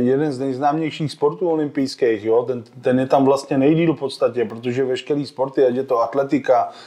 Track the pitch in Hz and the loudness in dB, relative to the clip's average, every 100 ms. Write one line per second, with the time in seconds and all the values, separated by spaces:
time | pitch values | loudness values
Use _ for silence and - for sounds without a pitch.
0 | 123 135 151 127 135 127 147 160 156 - | 2 2 0 -4 -4 -2 0 0 -4 -4
1 | 151 - 147 170 175 160 147 143 135 - | -6 0 -2 0 -2 0 -2 -2 -4 0
2 | 123 107 110 113 123 120 110 - 127 127 | 0 0 2 0 0 -6 -8 -4 0 0
3 | 131 139 135 139 - 139 139 165 165 139 | 2 4 4 2 0 2 2 4 2 0
4 | 139 - 127 117 107 113 123 123 131 127 | -4 -2 -2 0 -4 -4 -6 -2 -2 -4
5 | - 147 135 - 135 147 127 123 135 120 | -4 -4 -4 -6 -4 2 2 2 -2 0
6 | 117 139 139 143 - 120 - - | 0 0 0 0 2 2 2 -6